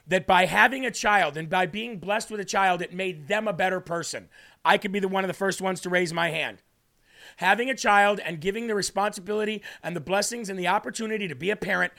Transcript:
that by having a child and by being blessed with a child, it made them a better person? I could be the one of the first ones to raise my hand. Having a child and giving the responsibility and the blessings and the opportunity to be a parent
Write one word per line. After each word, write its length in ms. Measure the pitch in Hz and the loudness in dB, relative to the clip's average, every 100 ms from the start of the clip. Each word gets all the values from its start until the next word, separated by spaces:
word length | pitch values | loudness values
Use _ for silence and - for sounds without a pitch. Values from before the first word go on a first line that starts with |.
| - | -2
that 220 | 185 - | 0 4
by 200 | 185 185 | 6 6
having 380 | 208 233 262 254 | 6 6 4 -4
a 60 | |
child 460 | - 226 208 160 147 | -2 2 4 2 -2
and 120 | 160 | -2
by 160 | 185 180 | 0 -2
being 320 | 208 226 214 | -4 -8 -8
blessed 320 | 170 208 214 | -4 -4 -4
with 120 | 214 | -8
a 40 | 190 | -4
child, 360 | 208 190 180 | 0 2 2
it 120 | 170 | -2
made 360 | 180 190 160 139 | -6 -6 -6 -4
them 180 | 208 214 | -2 -2
a 60 | |
better 260 | 175 185 185 | 0 0 -2
person? 480 | 185 170 160 120 90 - - _ - | -4 -6 -6 -10 -14 -20 -20 _ 4
I 120 | 196 | 4
could 140 | 202 | 2
be 80 | 202 | -2
the 80 | 190 | 0
one 160 | 190 | 0
of 60 | 190 | -2
the 40 | |
first 280 | 165 196 180 | -2 -2 -2
ones 180 | 185 185 | -2 -4
to 80 | 185 | 0
raise 220 | 180 175 | 0 0
my 180 | 170 170 | 0 -2
hand. 320 | 160 135 98 _ _ _ _ _ _ - - | -2 -6 -8 _ _ _ _ _ _ -20 -2
Having 320 | 180 202 254 | 2 4 2
a 60 | 262 | 0
child 440 | 233 202 202 202 | 4 6 6 4
and 220 | 165 165 | -2 -6
giving 260 | 170 202 233 | -4 -4 -2
the 80 | 208 | -2
responsibility 880 | 180 196 208 208 180 208 214 214 - - | -2 -2 -2 -2 -6 -4 -2 -4 -10 -12
and 140 | 160 170 | -8 -8
the 60 | |
blessings 480 | 143 196 208 240 202 | -2 0 0 -4 -8
and 100 | 190 | -4
the 80 | 175 | 0
opportunity 640 | 202 254 - 226 220 196 | 0 0 -6 -4 -4 -6
to 60 | 131 | -4
be 160 | 170 | -4
a 40 | 208 | -2
parent 380 | 175 185 180 | -2 -2 -2